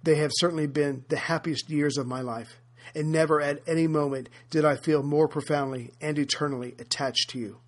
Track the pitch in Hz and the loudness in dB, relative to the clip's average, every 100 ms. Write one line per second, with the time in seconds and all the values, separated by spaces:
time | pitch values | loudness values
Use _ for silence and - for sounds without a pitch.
0 | 165 151 151 135 175 165 147 143 143 135 | 4 2 2 2 0 0 -2 0 0 -2
1 | 123 117 - 160 170 135 - 151 147 139 | -4 -4 0 -2 -2 -6 -2 0 2 0
2 | 127 127 127 117 110 - _ _ - 156 | -4 -6 -6 -8 -10 -18 _ _ -12 -4
3 | 156 156 160 151 143 143 - 165 165 156 | 0 2 4 4 2 -2 -2 2 2 2
4 | 143 135 123 - - 156 151 139 - 151 | 0 -2 -8 -18 -2 2 4 2 2 2
5 | 143 147 156 151 143 147 135 131 120 - | 2 2 2 0 -2 -2 -2 -6 -10 -8
6 | 151 151 143 - 147 135 123 123 120 - | -4 -2 -2 -2 -2 -4 -8 -12 -8 -4
7 | 139 120 - 127 110 104 | -2 -2 -4 -6 -8 -10